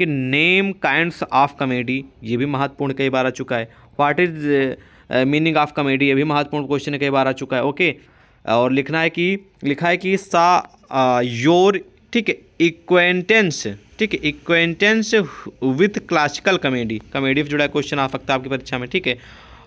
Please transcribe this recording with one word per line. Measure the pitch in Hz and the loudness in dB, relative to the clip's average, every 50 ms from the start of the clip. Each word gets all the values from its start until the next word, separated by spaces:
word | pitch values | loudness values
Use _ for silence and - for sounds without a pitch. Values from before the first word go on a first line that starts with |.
कि | 180 | -2
name | 160 147 135 131 127 131 147 156 175 185 190 196 196 190 - - | -2 -2 -2 -2 -2 0 2 2 2 2 2 0 -2 -4 -2 -2
kinds | 147 135 151 165 175 - - - - - | 0 2 2 0 -2 -4 -6 -8 0 2
of | 131 139 139 - - 143 | 2 2 2 0 -4 -4
comedy, | 131 127 123 123 120 127 135 135 - _ - 113 | -2 -2 -2 -2 -2 -4 -4 -6 -10 _ -16 -6
ये | 110 120 | -4 -2
भी | 120 135 | -2 -2
महत्वपूर्ण | 147 143 131 139 135 135 - 143 135 135 | -2 -2 -2 -4 -4 -4 -4 -4 -4 -2
कई | 135 139 135 | -2 -2 0
बार | 135 131 127 | 0 0 -2
आ | 127 | -2
चुका | 127 - 127 - 127 | -4 -6 -6 -4 -4
है। | 117 113 117 - - - _ - - | -4 -4 -8 -14 -20 -20 _ -2 0
What | 143 143 147 165 | 0 0 2 0
is, | 180 175 160 156 147 147 143 139 135 131 - - - - - - - - | 0 -2 -2 -4 -2 0 2 2 2 0 -4 -8 -14 -20 -20 -20 -10 -2
अ, | - 123 131 | 0 0 2
meaning | 135 147 151 160 165 156 | 2 2 2 2 2 2
of | 156 147 143 - 156 | 2 0 0 -2 -4
comedy, | 143 139 135 131 | -2 0 0 2
ये | 139 139 135 | 2 2 2
भी | 135 147 | 2 0
महत्वपूर्ण | 156 147 147 147 147 - 147 143 | 0 0 -2 -2 -2 -4 -6 -4
क्वेश्चन | 131 143 139 139 147 143 | -2 -4 -4 -2 -4 -4
कई | 135 143 139 | -4 -2 0
बार | 135 135 135 | 0 0 0
आ | 131 | 0
चुका | 127 - 135 - 135 | -2 -4 -6 -4 -2
है, | 123 120 | -2 -2
ओके। | 143 139 - 185 160 135 - - _ _ _ _ _ _ _ _ - | -2 -2 0 -2 -2 -2 -4 -14 _ _ _ _ _ _ _ _ 0
और | 110 120 123 127 | 2 2 2 2
लिखना | 131 - 131 - 151 160 | 2 0 0 -2 -2 -2
है | 165 170 | -2 -2
कि, | 165 170 175 185 196 196 196 _ _ _ - | -2 -2 -2 -2 -2 -4 -8 _ _ _ -4
लिखा | 143 143 143 170 | -4 -2 0 0
है | 175 180 | 0 0
कि | 180 185 185 190 | 0 0 -2 -2
सा, | 190 190 - - 170 170 175 180 170 - - - _ _ _ | -2 -2 0 2 2 4 4 4 2 0 -4 -16 _ _ _
अ, | 127 135 131 127 123 123 | -2 0 2 2 2 2
your, | 123 123 117 117 123 151 175 175 185 202 202 180 - - _ _ _ _ - | 0 -2 -4 0 2 4 4 6 4 4 2 0 -6 -12 _ _ _ _ -2
ठीक | 240 214 - | -2 -2 -2
है, | - - - _ _ _ | -6 -6 -10 _ _ _
acquaintance, | 165 170 160 - _ - 180 175 175 180 180 180 175 - 220 226 208 180 - - - 107 98 101 - _ - - | 0 0 0 -4 _ 2 4 4 4 4 2 0 2 2 4 4 4 2 0 -4 -6 -8 -10 -10 -18 _ -4 -4
ठीक | 214 208 - | -2 -2 -2
है, | - | -2
acquaintance | - 151 147 - - - 170 165 170 170 165 - 202 208 220 226 214 220 233 220 185 143 - - - 107 - _ - | -2 -4 -4 -4 -2 0 2 2 2 0 0 0 2 2 2 2 0 2 0 0 0 0 -8 -14 -16 -16 -10 _ -2
with | 135 131 139 190 208 208 - | -2 2 2 2 2 2 -4
classical | - - 170 160 147 143 147 - - 202 185 165 - | -6 -2 0 0 0 0 -2 -2 0 0 0 2 0
comedy, | 139 131 123 117 110 113 104 - - | -2 -2 0 -2 -4 -6 -8 -10 -6
कॉमेडी | - 143 135 135 135 147 151 | -4 -2 0 0 0 0 0
से | 143 | 0
जुड़ा | 147 147 147 | 0 0 0
क्वेश्चन | 143 143 147 139 - 151 143 | 0 0 -4 -4 -2 -2 -2
आ | 135 | -2
सकता | 131 - 131 - - 135 | -2 -4 -8 -2 -2 -2
है | 131 | -2
आपकी | 123 135 | -2 -6
परीक्षा | 135 127 - - 139 | -8 -8 -6 -8 -8
में, | 127 123 127 | -8 -8 -4
ठीक | - 185 180 | -6 -4 -2
है। | 131 120 117 - - - - - - - - - | -2 -4 -4 -8 -20 -20 -20 -20 -20 -20 -20 -20